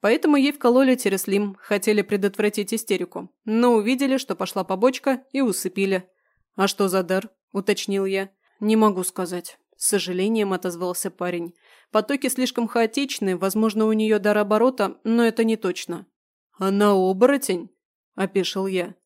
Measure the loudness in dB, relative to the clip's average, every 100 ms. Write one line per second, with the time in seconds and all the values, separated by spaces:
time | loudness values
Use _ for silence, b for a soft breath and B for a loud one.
0 | 2 2 2 2 2 2 2 4 4 2
1 | 0 -2 0 0 -2 -6 -4 -2 2 0
2 | 0 0 -2 0 -2 -2 -4 -6 -2 -4
3 | -4 -10 -14 _ -2 2 4 4 2 0
4 | 0 0 -2 -6 -4 -4 -4 0 0 0
5 | -2 -4 _ -2 -2 -2 -6 -2 -2 -2
6 | -4 _ _ _ _ -2 -2 0 0 0
7 | 0 -2 -4 _ _ -6 -2 -2 -2 -2
8 | -2 -4 -6 _ _ _ 0 4 4 2
9 | -6 -4 -6 -6 -10 -20 _ _ -2 -2
10 | -2 -2 0 0 0 -2 -4 -6 -6 -6
11 | -8 -6 -6 -4 -8 _ b b b -2
12 | 0 -2 -2 -2 -2 -2 -2 0 0 -2
13 | -4 -4 -4 -2 -2 0 0 2 0 2
14 | 2 2 2 0 2 2 2 2 -6 -4
15 | -2 2 2 2 0 0 -2 -6 -8 -12
16 | -12 _ _ _ _ _ -2 2 4 4
17 | 2 4 4 4 0 -6 -6 _ _ _
18 | _ -6 -2 -2 -2 -4 -4 -4 -6 -10